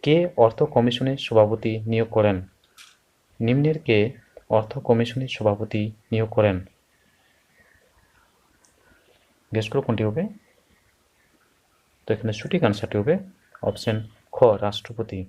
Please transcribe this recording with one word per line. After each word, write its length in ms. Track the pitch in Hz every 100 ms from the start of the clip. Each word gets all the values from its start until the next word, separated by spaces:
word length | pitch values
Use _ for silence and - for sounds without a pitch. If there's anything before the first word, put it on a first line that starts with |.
কে 120 | - 160 175 -
অর্থ 140 | 113 - 151
কমিশনের 440 | - 120 120 131 135 -
সভাপতি 460 | 110 107 110 113 110 107
নিয়োগ 180 | 113 110 113
করেন? 200 | 104 95 90 _ _ _ - _ _ _ _ _
নিম্নের 380 | 113 131 151 156 -
কে 120 | 107 107 - _ - _ 107
অর্থ 160 | 107 139 -
কমিশনের 420 | 117 117 - 131 -
সভাপতি 460 | 107 101 107 110 107 110 _
নিয়োগ 180 | 113 110 110
করেন? 200 | 107 92 92 _ _ _ _ _ _ _ _ _ _ _ _ _ _ _ _ _ _ _ _ _ _ _ _ _ _ _ _
গেস 140 | 110 107
করো 100 | 139 135
কোনটি 160 | 110 107
হবে? 140 | 117 196 - _ _ _ _ _ _ _ _ _ _ _ _ _ _ _ _
তো 40 | -
এখানে 180 | 107 113 107
সঠিক 200 | - 180 123
আনসারটি 280 | 101 - 107
হবে 140 | 104 185 - _ _ - -
অপশন 280 | 101 - 110 107 _ _ -
খ, 20 | 123 101
রাষ্ট্রপতি। 540 | 104 101 - 113 110 95